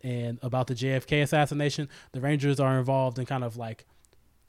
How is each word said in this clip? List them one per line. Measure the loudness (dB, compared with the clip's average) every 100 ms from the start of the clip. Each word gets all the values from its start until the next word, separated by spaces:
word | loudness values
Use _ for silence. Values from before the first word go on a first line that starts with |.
and | -6 -4 -4 -6
about | -2 -2 -2
the | -2
J | 0
F | -2 0
K | 0
assassination. | 4 4 2 2 -2 -2 -6 -12 -14
The | -4
Rangers | 0 2 2 4
are | 4 2
involved | 2 2 0 -2
in | -4
kind | -4
of, | -4 -6
like, | -10 -12 -16 _ _ _ _ _